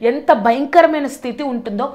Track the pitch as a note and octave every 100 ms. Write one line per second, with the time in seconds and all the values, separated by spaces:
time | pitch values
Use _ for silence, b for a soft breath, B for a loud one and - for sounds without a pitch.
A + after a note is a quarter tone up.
0 | A3+ C#4+ C#4+ D4+ G#3+ B3 C#4+ F4 E4 D#4
1 | C4+ - B3+ B3 C#4+ A#3+ A3+ G3+ C#4